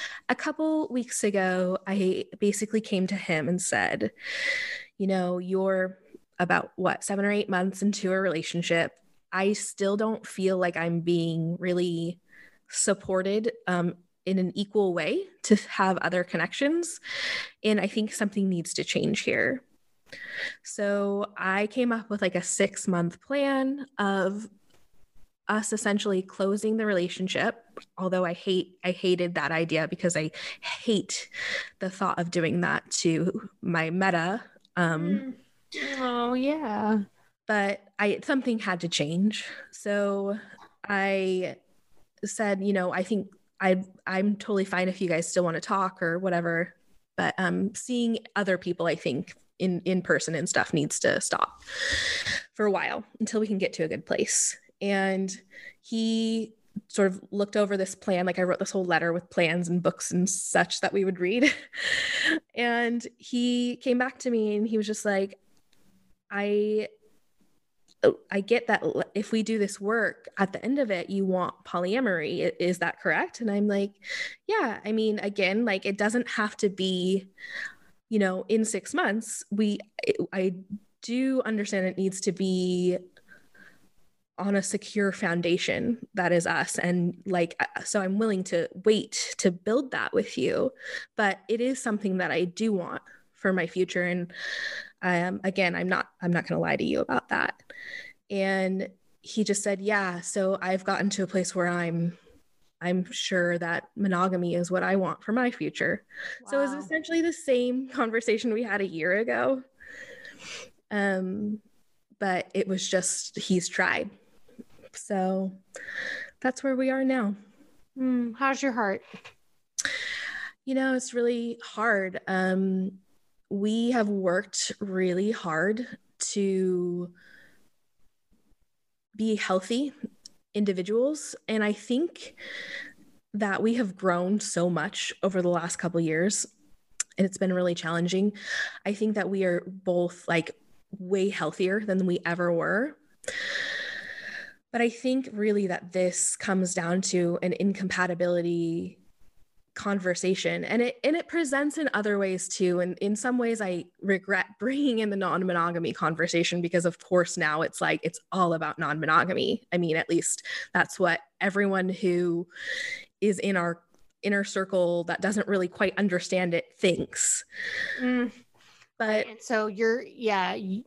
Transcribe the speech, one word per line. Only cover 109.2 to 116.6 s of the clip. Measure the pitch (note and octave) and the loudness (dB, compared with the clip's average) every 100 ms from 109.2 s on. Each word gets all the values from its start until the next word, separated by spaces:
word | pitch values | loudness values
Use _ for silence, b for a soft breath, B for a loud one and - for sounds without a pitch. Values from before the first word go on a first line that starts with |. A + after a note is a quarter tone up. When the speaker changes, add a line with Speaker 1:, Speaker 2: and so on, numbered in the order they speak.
| A#3+ A#3+ B3+ C4+ - _ B B B B B B B B B _ - | 2 2 2 0 -4 _ B B B B B B B B B _ -6
Speaker 1:
Um, | G#3 G3+ F#3+ F#3 G3+ G#3 G#3+ _ _ _ _ _ - | 0 2 2 -2 -2 -4 -6 _ _ _ _ _ -4
but | G3 F3+ - G3 | -2 0 -2 -2
it | G3 | -2
was | F#3 - | -2 0
just, | F#3 F#3 - - - | 0 0 -4 -6 -6
he's | - F3+ F3 | 2 2 2
tried. | - F3+ D#2 G3+ - _ - - - - - - - | 0 2 0 -4 -10 _ -20 -20 -20 -20 -20 -20 -12
So | - G3 F#3 F#3+ F#3+ - _ - B B B B B B | -4 0 2 0 -2 -6 _ -16 B B B B B B
that's | C4 B3+ | -4 -2